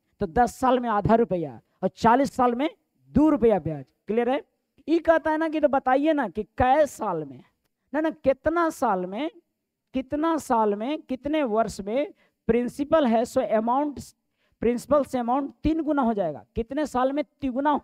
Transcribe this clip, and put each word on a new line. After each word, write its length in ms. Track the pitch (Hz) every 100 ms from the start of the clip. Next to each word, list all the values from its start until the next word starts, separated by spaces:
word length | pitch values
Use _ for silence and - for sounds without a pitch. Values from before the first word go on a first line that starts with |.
| _ _
तो 60 | 196
दस 280 | 247 240 -
साल 240 | 254 254
में 80 | 240
आधा 260 | 208 190
रुपया 460 | 226 233 180 147 113 _ _
और 60 | 190
चालीस 440 | - 220 247 277
साल 220 | - 247
में 140 | 240 302 - _ _ 135
दो 140 | 151 208
रुपया 300 | 285 226 190
ब्याज। 240 | 151 147 - _ -
Clear 240 | 226 240
है? 120 | 294 - _ _ _ -
ये 100 | 330
कहता 320 | 320 320 311
है 60 | 311
ना 100 | 330
कि 120 | 311
तो 80 | 294
बताइए 440 | 269 254 262 311
ना 160 | 294 214
कि 140 | 214
कै 440 | 202 - 254 285 294
साल 380 | - 214 170
में, 180 | 143 127 _ _ _ _ _
ना, 80 | 285
ना, 100 | 320
कितना 580 | 311 262 262 302 349 330
साल 340 | - 240 185 180
में, 240 | 208 320 381 _ _ _ _ _
कितना 420 | 262 262 294 330 311
साल 360 | - 233 214
में, 280 | 202 240 311
कितने 400 | - 254 294 311
वर्ष 360 | 254 214 220 -
में 320 | 196 247 370 - _ _ -
प्रिंसिपल 580 | 233 247 - 285 320 254
है 180 | 226
सो 160 | 240 262 214 214
amount, 420 | 233 262 302 247 - _ _ _ _ _
प्रिंसिपल 420 | 226 240 - 285
से 140 | 262 247
amount 340 | 233 269 277 -
तीन 200 | 294 320
गुना 200 | 294 285
हो 120 | 233
जाएगा। 300 | 208 170 131 - -
कितने 300 | 226 277 302
साल 260 | 247 269
में 100 | 294 294 _
तिगुना 300 | 269 240 294 277